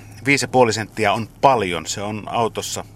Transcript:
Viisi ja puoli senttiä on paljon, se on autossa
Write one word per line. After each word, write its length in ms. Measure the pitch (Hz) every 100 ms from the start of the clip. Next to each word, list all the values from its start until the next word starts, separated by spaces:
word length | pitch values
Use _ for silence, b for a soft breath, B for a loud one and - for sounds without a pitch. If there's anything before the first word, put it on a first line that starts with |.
| B - 131
Viisi 180 | 139
ja 40 | 117
puoli 260 | 127 120
senttiä 400 | 107 101 - 104
on 160 | 107 107 -
paljon, 440 | 139 120 95 82 80
se 160 | -
on 220 | 101 107 -
autossa 600 | 113 113 104 - 107 85